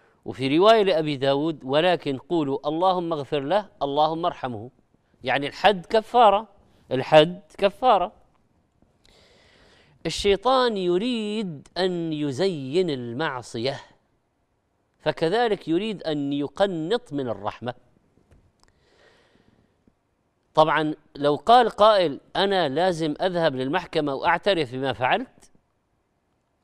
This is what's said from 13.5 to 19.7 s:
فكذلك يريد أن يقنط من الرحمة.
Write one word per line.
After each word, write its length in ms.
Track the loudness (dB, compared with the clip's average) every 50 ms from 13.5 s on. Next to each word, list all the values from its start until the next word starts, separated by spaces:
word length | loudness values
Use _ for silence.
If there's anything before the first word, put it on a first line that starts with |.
| -10 -6 -6 -6 -6 -8 -14 -20 _ _ _ _ _ _ _ _ _ _ _ _ _ _ _ _ _ _ _ _ _ _
فكذلك 680 | _ -6 -2 -2 -2 0 2 2 2 0 0 -2 -2 -2
يريد 360 | -2 -2 -2 -4 -6 -6 -6
أن 300 | -6 -4 -4 -4 -4 -4
يقنط 800 | -4 -4 -6 -2 -2 -2 -2 0 -4 -4 -4 -4 -4 -6 -6 -8
من 140 | -6 -6 -6
الرحمة. 460 | -6 -6 -8 -10 -10 -8 -10 -10 -10 -10 _ _ _ _ _ _ _ _ _ _ _ _ _ _ _ _ _ _ _ _ _ _ _ _ _ _ _ _ _ _ _ _ _ _ _ _ _ _